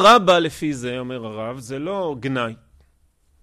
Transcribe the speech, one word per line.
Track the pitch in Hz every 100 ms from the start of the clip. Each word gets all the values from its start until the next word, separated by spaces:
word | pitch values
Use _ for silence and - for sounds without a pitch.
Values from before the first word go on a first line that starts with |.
רבה | 196 240 185 175
לפי | 165 - 156
זה, | 139 123 127
אומר | 123 127 113
הרב, | 107 113 131
זה | 113 135
לא | 156 196 175 139
גנאי. | 131 131 117 110 _ _ _ _ _ _ _ _